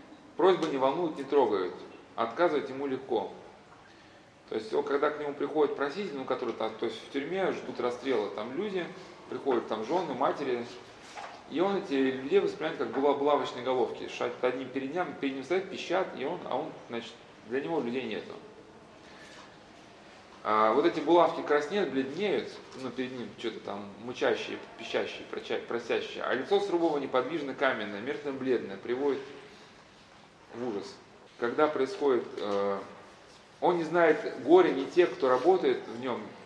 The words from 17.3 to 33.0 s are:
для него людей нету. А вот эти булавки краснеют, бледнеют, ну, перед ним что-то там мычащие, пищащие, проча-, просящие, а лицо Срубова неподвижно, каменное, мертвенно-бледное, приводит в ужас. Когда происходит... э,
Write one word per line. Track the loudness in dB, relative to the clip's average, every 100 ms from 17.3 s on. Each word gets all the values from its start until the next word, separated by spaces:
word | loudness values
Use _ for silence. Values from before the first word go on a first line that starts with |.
| -20 -6
для | -4
него | -2 -2
людей | -2 -4
нету. | -4 -6 -8 -14 -16 -20 -20 -20 -20 -20 -20 -20 -20 -20 -20 -20 -20 -20 -20 -20 -20 -20 -20 -8
А | 0 4 6
вот | 6
эти | 4 2
булавки | 6 6 6 2
краснеют, | 2 2 2 0 0
бледнеют, | 0 -2 -2 0 0 -2 -10 -16 -12
ну, | -8
перед | -6 -6
ним | -6 -10 -8
что-то | -6 -6
там | -8 -8 -10 -12
мычащие, | -10 0 2 2 -2 -8 -12 -12
пищащие, | -4 -2 -2 -6 -8
проча-, | -8 -4 -4 -4
просящие, | -4 -2 -2 -2 -4
а | -2
лицо | 0 2 0
Срубова | 2 2 2 2
неподвижно, | 0 0 0 -2 -6
каменное, | 0 0 0 -4 -6
мертвенно-бледное, | -6 -6 -6 -4 0 0 0 -8
приводит | -4 0 0 0 -6 -14 -18 -20 -20 -20 -20 -20 -20 -20 -20 -20 -16
в | -8 -6
ужас. | -4 -8 -14 -20 -20 -20 -4
Когда | 0 4 4
происходит... | 4 -2 2 2 2 0 -6
э, | -2 0 0 -2 -6 -16